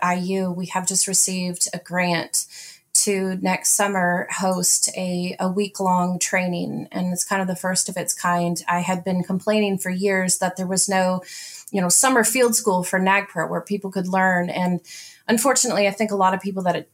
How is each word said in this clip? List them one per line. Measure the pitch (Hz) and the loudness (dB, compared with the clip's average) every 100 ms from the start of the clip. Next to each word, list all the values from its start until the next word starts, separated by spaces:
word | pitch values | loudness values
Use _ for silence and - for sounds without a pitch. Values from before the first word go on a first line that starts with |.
I | 180 180 | 0 0
U, | 180 190 185 | 0 0 -2
we | 175 180 | -2 -4
have | 185 180 | -4 -2
just | - - | 0 0
received | 190 - 185 180 180 - | 2 2 0 -4 -2 -4
a | 175 | -6
grant | - 175 180 170 - - - - - - _ | -6 -2 0 0 -2 -4 -6 -10 -18 -20 _
to | - - 196 190 185 | 0 2 0 -2 -2
next | 185 185 - | 0 0 2
summer | - 202 196 180 175 - | 2 2 2 2 2 0
host | - 185 185 180 - - - | -2 0 2 2 2 0 -2
a, | 185 180 180 - | -4 -2 -4 -2
a | 185 | -2
week-long | 185 202 202 190 180 180 180 | -2 -2 -2 2 2 2 0
training. | - 190 180 175 175 - - | -2 -2 0 -2 -4 -6 -6
And | - 180 | -4 -2
it's | 175 | -2
kind | - 196 | -2 0
of | 185 | -2
the | 180 | -2
first | 185 185 - | -2 -2 -2
of | 185 | -4
its | - | -6
kind. | - 180 175 175 175 - | -2 0 2 2 -2 -2
I | 175 | -2
had | 175 185 | 0 -2
been | 175 185 | 0 -2
complaining | 180 190 202 214 208 190 | 0 -2 2 2 2 0
for | 185 | -2
years | 185 202 190 185 - | -2 0 2 2 0
that | 185 180 | -2 -2
there | 185 | -4
was | 185 - | -2 0
no, | 190 185 185 - - - - - | 2 2 0 -4 -14 -14 -16 -6
you | 202 | -2
know, | 180 | 2
summer | - 262 262 | 4 4 4
field | 220 262 240 226 | 4 4 4 2
school | - 185 | 2 0
for | 175 185 | 2 2
nagpra | 190 196 196 170 156 | 4 2 0 -4 -2
where | 175 | -4
people | 175 208 202 | -4 -4 -4
could | 196 180 | -4 -2
learn. | 190 185 180 175 | 2 4 4 0
And | - 180 175 - - - - - | 0 0 0 -4 -18 -18 -12 0
unfortunately, | 226 277 233 247 190 202 | 2 4 2 2 2 2
I | |
think | 196 220 | 2 -2
a | 202 | 2
lot | 185 | 2
of | 185 | 2
people | 190 190 | -2 -4
that | 180 170 156 | 0 -2 -4